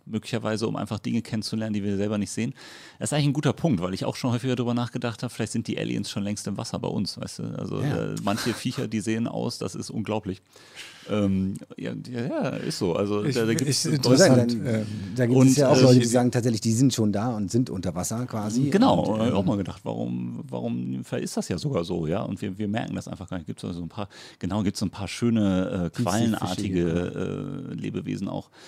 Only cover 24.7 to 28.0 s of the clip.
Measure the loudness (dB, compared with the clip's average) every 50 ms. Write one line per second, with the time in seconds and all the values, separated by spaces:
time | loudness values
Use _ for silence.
24.7 | -2 -2 -4 -6 -4 -6 -8 -8 -4 -2 0 2 4 4 4 4 4 2 2 0
25.7 | -2 -2 -4 -4 -2 -2 0 0 2 2 2 2 2 0 -2 -4 -4 -4 -2 0
26.7 | 2 2 2 2 2 0 -2 -2 -4 -4 -4 -4 -4 -6 -6 -8 -8 -10 -10 -10
27.7 | -10 -8 -8 -6 -6 -6